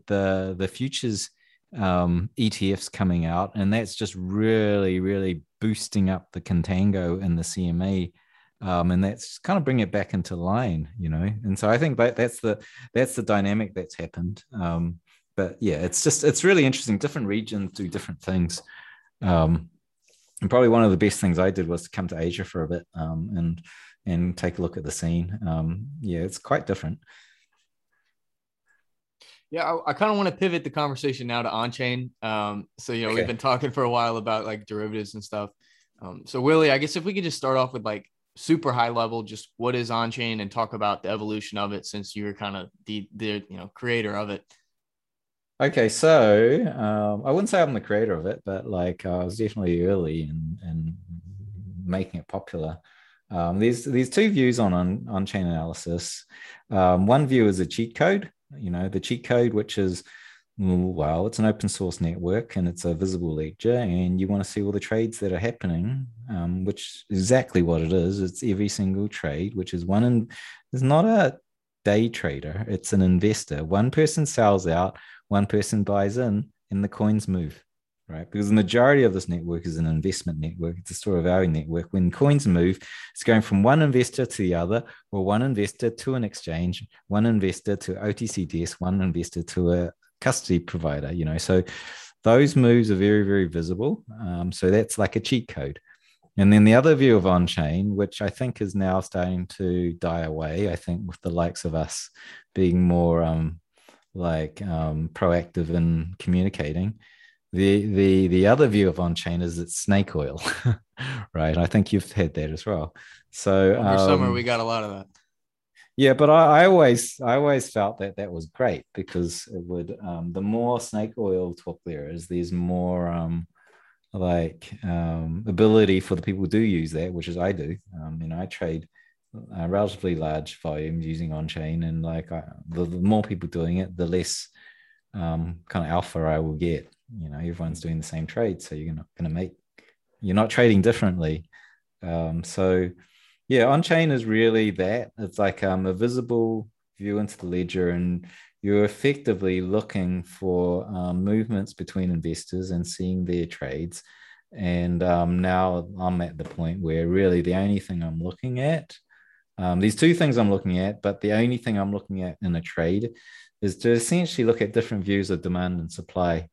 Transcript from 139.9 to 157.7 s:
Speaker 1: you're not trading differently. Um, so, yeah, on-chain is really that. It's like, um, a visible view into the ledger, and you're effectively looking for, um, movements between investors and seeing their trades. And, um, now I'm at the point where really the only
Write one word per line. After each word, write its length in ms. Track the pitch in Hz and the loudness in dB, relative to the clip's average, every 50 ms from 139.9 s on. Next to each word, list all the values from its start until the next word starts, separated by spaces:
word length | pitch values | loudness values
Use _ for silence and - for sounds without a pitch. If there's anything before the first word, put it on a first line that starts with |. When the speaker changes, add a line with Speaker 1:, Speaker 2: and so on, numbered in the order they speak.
| _ _ _ _ _ _ | _ _ _ _ _ _
Speaker 1:
you're 140 | - 95 95 | -4 0 2
not 140 | 104 110 110 | 2 2 4
trading 320 | - 123 120 117 107 98 | 4 6 6 8 8 6
differently. 680 | 87 117 117 - - 98 90 90 80 78 78 78 - _ _ - - _ _ _ _ _ _ _ | 6 4 4 4 2 0 0 0 -2 -2 -2 -4 -6 _ _ -20 -20 _ _ _ _ _ _ _
Um, 420 | - 87 85 85 82 80 82 85 85 | -8 -6 -4 -4 -2 -2 -4 -6 -6
so, 460 | - - 101 92 92 92 92 92 90 90 - _ _ _ _ _ _ _ _ _ - | -6 -4 0 2 2 2 2 0 -2 -4 -10 _ _ _ _ _ _ _ _ _ 0
yeah, 160 | 131 123 113 | 4 4 4
on-chain 460 | 131 139 156 175 - 175 165 165 156 | 6 4 4 4 4 4 4 4 4
is 140 | 139 123 113 | 2 0 0
really 460 | 110 107 110 113 113 110 110 110 107 | 0 2 4 4 4 4 4 2 2
that. 400 | 87 92 92 92 110 123 113 - _ - | 0 0 0 0 -2 -2 -4 -8 _ -10
It's 220 | 107 90 - - | -10 -8 -2 0
like, 240 | 101 95 92 - 101 | 0 0 0 0 0
um, 220 | 95 92 92 95 | 0 0 0 0
a 80 | 95 92 | -2 -2
visible 760 | 92 113 123 123 127 123 120 120 117 113 113 113 110 107 107 _ _ _ _ _ - | 0 0 -2 0 -2 -4 -2 0 0 0 0 -2 -4 -8 -10 _ _ _ _ _ -10
view 180 | 98 101 101 107 | -6 -4 -2 -2
into 200 | 104 95 - - | -4 -4 -8 -10
the 100 | 95 87 | -8 -6
ledger, 420 | 90 90 90 87 - 92 90 87 | -4 -4 -4 -2 -2 -2 0 0
and 360 | 87 87 90 90 87 87 - - - - - _ _ _ | 0 0 -2 -2 -2 -4 -6 -12 -20 -20 -20 _ _ _
you're 240 | - 101 101 104 104 | -2 0 2 4 2
effectively 720 | 101 - - - 139 139 143 - 120 101 90 95 92 92 92 | 2 0 0 0 0 0 0 -2 -2 -2 0 0 0 0 0
looking 640 | 92 90 101 107 104 - - 101 92 90 90 90 87 | 0 0 -2 -2 -2 -2 -4 -4 -2 -2 -4 -4 -6
for, 640 | - - - 98 92 90 90 90 90 87 90 - | -10 -12 -8 -4 -2 0 0 0 0 0 -2 -4
um, 400 | 107 101 90 90 90 90 90 95 | -6 -8 -6 -4 -4 -2 -2 0
movements 480 | 101 107 110 110 113 107 95 101 - - | 0 0 0 0 -2 -2 -4 -4 -6 -10
between 360 | - 87 - - 95 92 90 | -14 -14 -10 -6 -4 -2 -2
investors 640 | 87 82 80 85 80 - - - 90 92 92 92 | -2 -2 -4 -4 -6 -8 -8 -8 -8 -6 -6 -4
and 160 | 90 85 85 85 | -4 -6 -6 -6
seeing 380 | - - 92 92 92 92 90 | -8 -6 -4 -4 -2 -2 -2
their 200 | 87 87 87 85 | -2 -2 -2 -4
trades. 560 | 85 - - 73 65 67 76 85 85 - - - _ - - - - - _ _ _ - 107 | -4 -8 -10 -10 -8 -8 -8 -8 -10 -10 -14 -20 _ -20 -20 -20 -20 -20 _ _ _ -10 -6
And, 460 | 95 87 87 87 87 87 87 85 90 | -4 -2 0 0 0 -2 -2 0 2
um, 360 | 90 87 87 87 87 90 90 | 2 2 2 2 2 0 0
now 500 | 92 92 92 90 92 92 90 87 85 92 98 90 | 0 2 2 2 2 0 0 -2 -6 -8 -8 -6
I'm 220 | 90 90 90 87 | -4 -2 -2 -2
at 160 | 87 82 82 76 | -4 -6 -8 -10
the 80 | 78 | -12
point 340 | - - - 82 82 87 98 | -12 -8 -6 -6 -4 -4 -4
where 280 | 90 80 80 82 82 85 | -4 -2 -2 -2 0 0
really 340 | 92 95 98 92 90 87 | 2 4 4 4 4 2
the 140 | 85 87 90 | 2 0 0
only 240 | 95 98 101 | 0 0 0